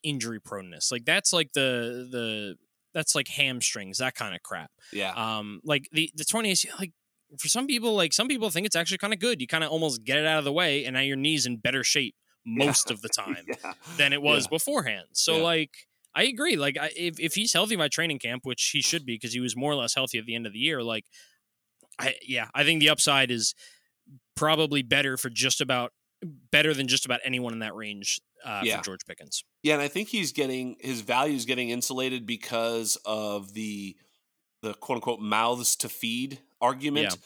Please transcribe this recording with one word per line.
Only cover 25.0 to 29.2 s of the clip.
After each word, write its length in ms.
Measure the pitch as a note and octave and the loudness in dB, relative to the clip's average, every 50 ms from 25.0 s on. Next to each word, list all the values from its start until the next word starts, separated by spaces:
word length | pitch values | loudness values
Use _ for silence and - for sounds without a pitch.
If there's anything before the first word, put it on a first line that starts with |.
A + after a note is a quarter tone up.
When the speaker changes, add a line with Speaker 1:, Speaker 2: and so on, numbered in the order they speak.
| C#3 C3+ C3 | 2 2 0
Speaker 1:
for 140 | B2 - B2+ | -2 -4 -4
just 300 | A#2 G#2+ B2+ C3 - - | -2 0 2 2 2 2
about, 320 | C#3+ B2+ C3 B2 A#2+ A#2+ - _ _ _ _ _ - | 2 0 0 0 -2 -4 -8 _ _ _ _ _ -14
better 520 | E3 D3 B2+ - _ - D3 D3+ D#3 D3+ | -14 -14 -16 -4 _ 4 4 4 4 4
than 140 | C3+ C3+ B2+ | 2 2 2
just 160 | C3 C3+ - | 2 2 2
about 160 | C3 A#2+ A#2+ - | 0 -2 -2 0
anyone 300 | C3 B2+ B2 B2 A#2 A2+ | -2 -2 -2 -2 -2 -4
in 80 | A2+ | -4
that 160 | A2 A2 - | -6 -6 -8
range, 440 | A2 A2 G#2 G#2 G2+ G2 - - - - _ _ _ - | -8 -10 -10 -10 -8 -4 -4 -4 -4 -6 _ _ _ -10
uh, 180 | B2+ G#2+ G2+ F#2+ | -6 -4 0 0
Speaker 2:
Yeah. 140 | A2 G#2+ G2 | 0 0 0
Speaker 1:
for 60 | F2 | -2
George 200 | G2 F#2+ - - | -6 -8 -10 -12
Pickens. 380 | - F2 - | -14 -16 -16